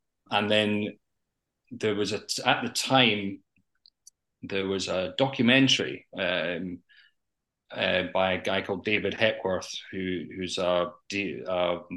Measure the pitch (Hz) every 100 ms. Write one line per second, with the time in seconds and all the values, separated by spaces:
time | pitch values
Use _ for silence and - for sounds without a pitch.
0 | _ _ - 104 104 107 104 104 104 -
1 | _ _ _ _ _ _ _ 117 107 101
2 | 98 104 - - 127 147 120 - - 131
3 | 117 104 98 98 _ _ _ _ _ _
4 | - - _ _ - 98 95 98 90 90
5 | 90 - 131 - 117 135 135 - 65 -
6 | - - 90 90 82 85 92 90 _ -
7 | _ _ _ _ _ _ - 113 98 92
8 | 90 95 95 92 104 95 92 92 107 104
9 | 95 95 110 - 95 92 - - - 95
10 | 92 90 - 92 90 95 90 90 87 -
11 | - 101 92 62 76 90 90 87 -